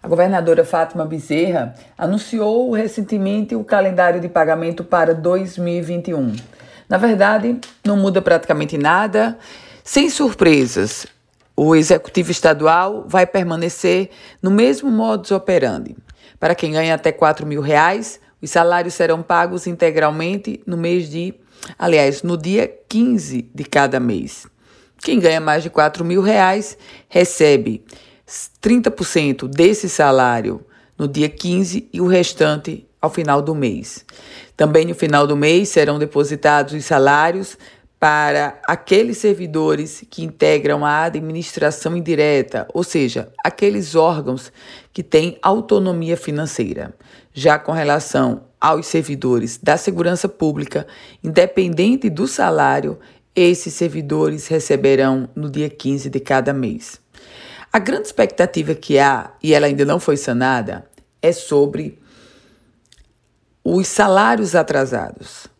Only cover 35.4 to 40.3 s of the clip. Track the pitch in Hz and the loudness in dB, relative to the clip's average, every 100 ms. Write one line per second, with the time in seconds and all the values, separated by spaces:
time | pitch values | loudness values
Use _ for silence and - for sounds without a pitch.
35.4 | 151 170 202 170 147 147 147 143 143 147 | 4 4 4 2 2 0 -2 0 -2 2
36.4 | 151 147 143 151 139 147 135 147 160 185 | 2 2 0 -6 0 2 4 4 2 -2
37.4 | 190 - - _ _ _ 156 151 147 147 | -8 -16 -20 _ _ _ 0 2 0 0
38.4 | 143 - - 170 - 190 240 226 208 185 | -2 -6 -6 -6 2 2 2 0 -2 -2
39.4 | 175 156 156 151 156 - - - 165 | -4 -2 -2 -2 -6 -14 -18 -12 -12